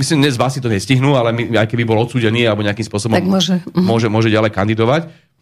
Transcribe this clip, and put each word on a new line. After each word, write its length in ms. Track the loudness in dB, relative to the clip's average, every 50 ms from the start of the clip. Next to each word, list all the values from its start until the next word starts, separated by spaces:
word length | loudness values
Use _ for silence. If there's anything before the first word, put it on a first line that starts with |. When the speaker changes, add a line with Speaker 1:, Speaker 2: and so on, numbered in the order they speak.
Speaker 1:
Myslím, 240 | 0 0 0 2 2
ne 80 | 2 0
z 80 | 0
basy 180 | -2 -2 -2 -4
to 140 | -4 -2 -2
nestihnú, 420 | -2 0 0 0 2 2 2 2
ale 220 | 2 2 0 -2
my, 160 | -2 -2 0 0 0
aj 80 | 0 0
keby 160 | 0 -2 0
bol 160 | 0 0 0
odsúdený 480 | 0 0 -2 -2 0 0 2 2 2 2
alebo 160 | 0 0 -2
nejakým 180 | -2 -4 -4 -6
spôsobom 380 | -6 -6 -4 -2 0 0 0
Speaker 2:
Tak 80 | 0 0
môže. 320 | 0 0 0 0 -2 -2
Mhm. 240 | -4 -4 -2 0 0
Speaker 1:
môže, 240 | 2 2 2 2 2
môže 200 | 2 2 2 2 2
ďalej 240 | 2 0 0 0
kandidovať. 560 | -2 -2 0 0 0 0 2 0 0 -2 -6 -12 _ _ _ _ _